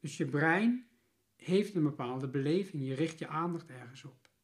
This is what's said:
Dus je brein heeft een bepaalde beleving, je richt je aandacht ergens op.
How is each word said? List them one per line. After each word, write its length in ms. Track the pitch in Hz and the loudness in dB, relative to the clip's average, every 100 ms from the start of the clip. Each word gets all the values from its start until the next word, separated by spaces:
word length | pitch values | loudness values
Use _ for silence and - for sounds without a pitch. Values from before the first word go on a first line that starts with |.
Dus 160 | 151 - | -10 -4
je 100 | 143 | -2
brein 600 | 147 160 170 226 247 - _ _ _ _ _ | 2 4 4 4 2 -4 _ _ _ _ _
heeft 380 | - 185 196 | 2 2 2
een 80 | 185 | 2
bepaalde 460 | 151 - 123 127 135 | 0 0 -4 -4 -2
beleving, 580 | 139 139 170 190 151 131 | -2 2 2 0 -4 -4
je 80 | |
richt 240 | 131 160 - | 0 -2 -2
je 100 | 147 | -6
aandacht 420 | 151 170 165 - | -2 -2 -4 -8
ergens 340 | 127 120 131 | -16 -16 -16
op. 260 | 143 - _ _ | -18 -20 _ _